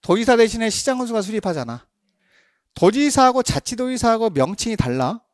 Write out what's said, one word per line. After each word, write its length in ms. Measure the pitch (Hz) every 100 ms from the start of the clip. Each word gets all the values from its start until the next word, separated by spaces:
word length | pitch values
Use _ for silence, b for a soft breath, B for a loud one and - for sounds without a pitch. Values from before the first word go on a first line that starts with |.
도지사 340 | - 185 233 240
대신에 320 | 226 226 226
시장군수가 520 | - - 254 247 226
수립하잖아. 640 | 196 214 196 156 117 117 _ _ _ _ _ _ _ _ _
도지사하고 680 | - 175 226 294 277 254 254
자치도지사하고 880 | 233 143 - 233 254 254 233 226 226
명칭이 460 | 147 135 202 233 214
달라. 440 | 127 127 127 226 _